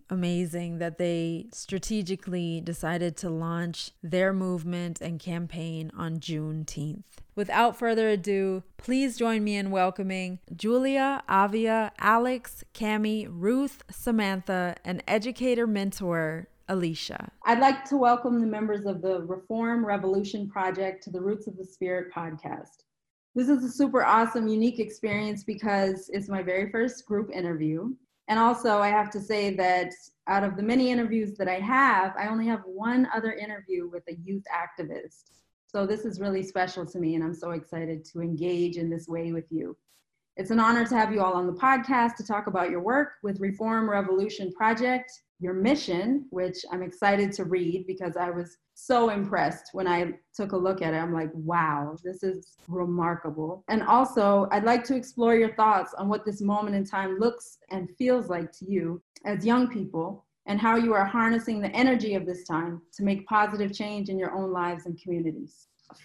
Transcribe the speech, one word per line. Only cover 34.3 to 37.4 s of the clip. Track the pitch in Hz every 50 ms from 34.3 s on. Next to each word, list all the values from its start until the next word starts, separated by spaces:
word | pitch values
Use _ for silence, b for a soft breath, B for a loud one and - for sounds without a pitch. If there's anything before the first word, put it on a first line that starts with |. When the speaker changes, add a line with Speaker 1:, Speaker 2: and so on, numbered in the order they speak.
| 196 196 196 - -
Speaker 2:
activist. | 170 165 - - - 165 151 - - - 160 _ - _ _ _ _ _ _ _ _ _ _
So | - 202 196
this | 190 214 214 -
is | 226 180 180
really | 202 202 190 190 185
special | - - 190 180 180 - 185 170
to | - - 175
me, | 170 160 165
and | 160 160
I'm | 160 160
so | 165